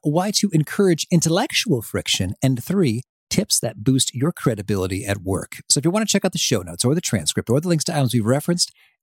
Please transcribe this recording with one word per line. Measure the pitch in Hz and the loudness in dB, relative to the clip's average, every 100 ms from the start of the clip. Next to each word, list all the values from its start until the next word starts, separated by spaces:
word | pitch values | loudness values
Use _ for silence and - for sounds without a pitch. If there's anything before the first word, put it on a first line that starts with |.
why | 156 156 202 | 0 0 0
to | - 202 | 0 2
encourage | 160 147 - 196 160 - | 2 0 2 2 2 2
intellectual | 170 156 170 269 - 233 131 | 2 4 0 0 -2 0 -2
friction, | - 98 - - 92 - | 0 -6 -2 -2 -2 0
and | 131 123 | 0 0
three, | - 190 151 110 - _ _ | -2 0 2 0 -6 _ _
tips | - 208 - | -2 0 -2
that | 120 117 | -2 -2
boost | 107 131 - | 2 2 0
your | 117 147 | -2 -2
credibility | - 143 104 98 101 92 95 | 0 -2 -2 -2 0 0 -2
at | - 101 | -2 -4
work. | 90 95 - - - | -2 -4 -4 -14 -2
So | 147 | 0
if | |
you | 147 | 2
want | 208 220 | 0 0
to | |
check | 202 | 0
out | 185 | 0
the | - | -2
show | - 110 | 0 0
notes | 87 85 | -2 -2
or | 120 | 0
the | 160 | 0
transcript | - 95 76 - - | -2 -2 -2 -4 0
or | 127 | 0
the | 180 | 2
links | 165 | 0
to | - 151 | 0 0
items | 127 | 0
we've | 120 | 2
referenced, | 104 139 - 175 - _ _ _ | 2 0 0 -2 -2 _ _ _